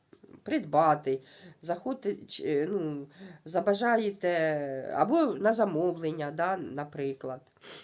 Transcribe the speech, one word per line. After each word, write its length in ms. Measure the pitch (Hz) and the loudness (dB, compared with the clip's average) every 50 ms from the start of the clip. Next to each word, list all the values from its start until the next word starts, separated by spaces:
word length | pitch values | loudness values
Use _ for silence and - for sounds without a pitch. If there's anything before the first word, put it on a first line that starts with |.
| _ _ - _ - - - - | _ _ -20 _ -20 -20 -20 -16
придбати, 800 | _ - 277 311 196 151 147 147 165 160 151 147 - 135 135 135 - - - - - 180 156 _ | _ -4 -4 -4 -4 2 2 4 6 6 4 2 2 -2 -2 -2 -4 -12 -20 -20 -20 -20 -20 _
захоти-, 540 | - 160 175 - - 247 262 262 - 202 202 - - | -6 -6 -6 -4 -4 -8 -8 -4 -4 -4 -4 -4 -8
ч-, 180 | - - - - | -10 -10 -6 -2
е, 200 | - 156 143 151 175 | 0 0 0 0 0
ну, 360 | 208 196 165 156 147 143 143 143 - - 196 190 175 - _ | -2 -2 -2 -4 -4 -6 -10 -12 -16 -20 -20 -20 -20 -18 _
забажаєте, 1500 | 156 170 185 175 208 202 202 240 240 240 226 220 202 202 - - 180 175 170 160 160 151 147 143 139 135 135 131 - - | -4 -2 0 2 2 0 2 2 2 2 4 2 0 -2 0 0 0 2 2 2 2 2 0 -2 -2 -4 -6 -6 -4 0
або 300 | - 151 202 277 339 320 | 2 2 4 4 4 4
на 260 | 262 180 135 185 214 | 2 0 2 2 2
замовлення, 800 | 226 220 226 202 165 151 170 180 170 165 165 156 160 165 147 147 | 4 4 2 2 4 2 2 2 0 0 -2 -4 -2 -2 -4 -6
да, 260 | 147 160 165 180 190 | -2 -2 0 0 0
наприклад. 840 | 190 151 95 117 143 147 147 - 160 139 139 135 - - 131 127 135 _ _ _ _ - - - - | -2 -4 -8 -6 -8 -8 -8 -6 -4 -4 -4 -4 -6 -8 -8 -8 -10 _ _ _ _ -18 -16 -16 -16